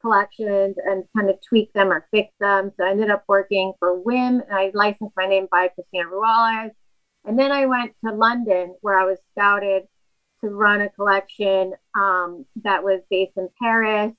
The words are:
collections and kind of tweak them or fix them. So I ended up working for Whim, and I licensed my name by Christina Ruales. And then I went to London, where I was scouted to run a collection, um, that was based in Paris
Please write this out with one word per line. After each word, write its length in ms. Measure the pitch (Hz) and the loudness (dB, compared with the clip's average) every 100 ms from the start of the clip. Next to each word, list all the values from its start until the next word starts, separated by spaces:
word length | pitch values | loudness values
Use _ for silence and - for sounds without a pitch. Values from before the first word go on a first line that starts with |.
collections 760 | 233 208 202 - 214 196 196 196 | 2 0 0 -6 -2 0 0 -2
and 200 | - 190 185 | -4 -4 -4
kind 140 | 220 196 | -2 0
of 80 | 190 - | 0 2
tweak 240 | 226 214 | 2 2
them 180 | 208 196 | 0 2
or 140 | 160 _ | 0 _
fix 240 | 214 208 _ | -2 -2 _
them. 320 | 202 196 196 - | 0 0 0 -2
So 80 | 180 | -2
I 40 | |
ended 200 | 196 214 | 0 0
up 140 | 202 - | -2 2
working 460 | 196 196 196 190 190 | 0 2 -2 -2 -2
for 220 | 175 180 | -2 -2
Whim, 400 | 196 247 254 247 | -2 0 0 0
and 120 | - | -2
I 180 | 202 196 | -2 -2
licensed 420 | 208 202 208 214 - | 0 0 -2 -10 -4
my 100 | 190 | 0
name 220 | 196 190 | 0 0
by 180 | 180 185 | 0 0
Christina 360 | - 175 185 | -4 -10 -8
Ruales. 680 | 170 185 220 226 226 226 220 - _ _ _ _ 208 | -6 -2 0 2 2 -2 -8 -16 _ _ _ _ -4
And 120 | 226 | 0
then 140 | 277 | 2
I 140 | 277 269 | 2 0
went 260 | 247 233 _ | 0 -4 _
to 100 | 226 | -6
London, 600 | 214 226 240 226 180 180 180 | 0 0 0 0 0 -2 -8
where 180 | 208 190 | 0 0
I 60 | |
was 140 | 190 190 _ | 2 -2 _
scouted 500 | - 208 202 196 190 190 _ _ _ _ _ | 0 2 2 0 -2 -4 _ _ _ _ _
to 60 | 214 | -8
run 300 | 202 208 208 | 0 2 2
a 100 | 202 | -2
collection, 840 | - 202 196 196 - 202 190 185 - _ 202 | -2 0 0 -2 -4 0 0 0 -6 _ -2
um, 480 | 196 180 175 175 - 226 | 0 0 -2 -8 -16 -8
that 180 | 214 185 | -2 -2
was 180 | 196 190 - | 0 -2 0
based 280 | 185 190 - | -2 -2 -4
in 120 | 185 _ | -10 _
Paris 500 | 233 226 220 214 214 | 0 0 0 0 -2